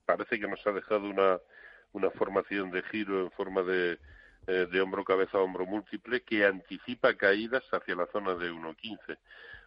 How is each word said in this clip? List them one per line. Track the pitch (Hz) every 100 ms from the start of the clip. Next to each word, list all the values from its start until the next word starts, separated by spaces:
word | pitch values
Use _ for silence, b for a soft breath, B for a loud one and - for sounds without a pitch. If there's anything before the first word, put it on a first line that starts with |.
| -
parece | 90 104 117
que | 101
nos | 95 -
ha |
dejado | 98 - 107 101
una, | 98 98 90 - B B B B
una | 104 95
formación | - 90 98 90 101 95
de | 90
giro | 87 110 98 98
en | 90
forma | - 98 95
de, | 90 92 87 82 b b b b -
eh, | 92 90
de | 90
hombro, | 95 98
cabeza, | 98 95 92 101
hombro | 95 90 92
múltiple, | 104 101 104 - 123
que | - 110 101
anticipa | 95 - 95 - 123 127 113
caídas | 101 101 113 127 -
hacia | 92 - 90
la | 87
zona | 107 98 90
de | 87
uno | 85 82 80
quince. | 113 101 - - _ B B B